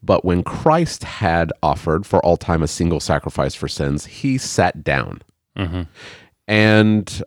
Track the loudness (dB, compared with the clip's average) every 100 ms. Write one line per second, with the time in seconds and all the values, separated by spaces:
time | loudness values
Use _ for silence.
0 | 0 2 2 0 -2 -2 2 2 0 -4
1 | -14 -4 0 0 0 -2 -2 -2 -2 -2
2 | 2 2 4 2 0 0 0 -2 -2 0
3 | 0 -2 -2 -4 -4 -4 -8 -4 -4 -4
4 | -6 -6 -4 -2 -2 0 0 -2 -2 -2
5 | -4 -10 -18 _ _ -8 -6 -6 -8 -14
6 | -20 -20 _ _ 0 4 6 6 6 2
7 | -2 -8